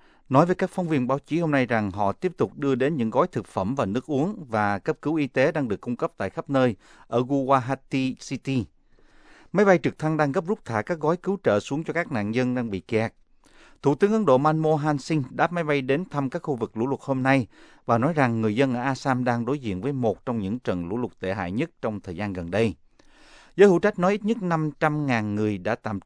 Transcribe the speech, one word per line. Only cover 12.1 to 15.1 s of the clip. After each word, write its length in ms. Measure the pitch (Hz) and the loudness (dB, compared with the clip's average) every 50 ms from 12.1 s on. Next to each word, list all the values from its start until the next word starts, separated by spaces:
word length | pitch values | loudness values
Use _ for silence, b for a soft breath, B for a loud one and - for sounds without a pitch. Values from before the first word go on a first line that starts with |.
nạn 200 | - 110 101 104 | -4 -4 -2 -2
nhân 240 | 113 127 127 127 123 | 0 0 0 0 -2
đang 140 | 127 120 113 | -2 -4 -4
bị 100 | 98 92 | -6 -8
kẹt. 340 | - - 117 107 113 110 _ _ _ _ _ _ b b b b b b b b | -6 -2 -2 -2 -2 -2 _ _ _ _ _ _ b b b b b b b b
Thủ 140 | - - 147 | 0 0 2
tướng 180 | 139 202 202 220 | 4 2 2 4
Ấn 120 | 220 214 | 2 4
Độ 120 | 151 127 127 | 6 6 6
Manmohan 600 | 143 156 160 160 160 156 156 147 147 156 147 139 | 6 4 2 2 2 2 2 2 2 0 -2 -2
Singh 260 | - - | -2 -2